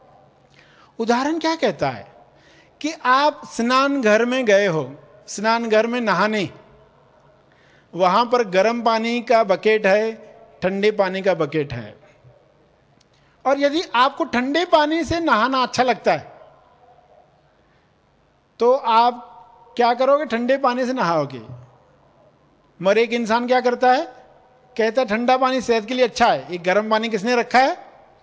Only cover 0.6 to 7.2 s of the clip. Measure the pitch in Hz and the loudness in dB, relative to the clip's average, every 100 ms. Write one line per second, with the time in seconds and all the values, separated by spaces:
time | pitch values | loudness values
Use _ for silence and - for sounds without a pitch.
0.6 | _ _ _ - 226 240 285 330 320 320 | _ _ _ -6 -2 0 -2 -2 -2 -2
1.6 | 240 147 139 110 - - _ _ _ _ | -2 -2 -6 -6 -14 -20 _ _ _ _
2.6 | _ _ 294 320 247 262 302 294 - - | _ _ -10 -4 0 2 2 -2 -8 -6
3.6 | 240 262 277 277 214 220 240 262 226 196 | 0 0 0 0 2 2 2 0 2 2
4.6 | 202 160 127 139 - - - - 220 233 | 2 -2 -6 -12 -20 -20 -16 -6 -2 -2
5.6 | 233 214 233 247 214 175 214 214 165 - | 2 0 2 -2 -2 0 0 -2 -4 -10
6.6 | - - _ _ _ _ | -20 -20 _ _ _ _